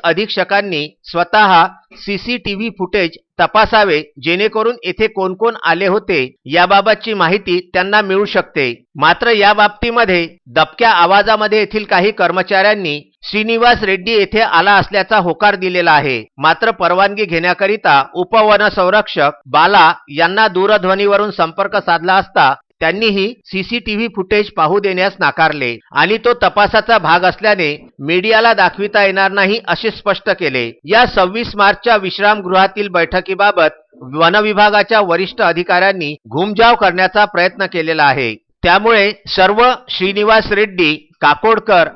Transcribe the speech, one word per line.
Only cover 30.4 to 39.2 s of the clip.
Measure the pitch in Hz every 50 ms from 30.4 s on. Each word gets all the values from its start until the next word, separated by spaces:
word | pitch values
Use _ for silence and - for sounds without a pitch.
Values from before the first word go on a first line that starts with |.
| 185 147 131 127 120 117 117 _ -
या | 143 196 233 247 -
सव्वीस | - 208 185 185 190 226 240 - 202
मार्चच्या | 202 202 202 202 202 - 233 233
विश्रामगृहातील | 208 190 185 - - 196 208 214 208 190 180 185 185 190 190 - 208 202 202
बैठकीबाबत | 180 175 165 160 170 185 185 185 190 180 202 208 196 185 160 156 151 _ _ _ _ - - 127 135
वन | 151 165 165 180
विभागाच्या | 208 214 214 208 190 208 208 208 208 202 202 226 214
वरिष्ठ | 208 180 165 170 190 185 - -
अधिकाऱ्यांनी | 214 175 165 165 180 - 185 180 185 196 196 190 165 143 151 143 _ 113
घुमजाव | 110 147 180 208 208 196 226 233 240
करण्याचा | 226 214 185 170 180 185 185 - 214 208
प्रयत्न | 202 - 175 175 185 - - 196
केलेला | 180 - 175 160 156 165 160 147
आहे. | 143 131 139 131 117 110 104 _ _ _ _ -
त्यामुळे | 170 175 196 208 226 226 214 196 202 208 -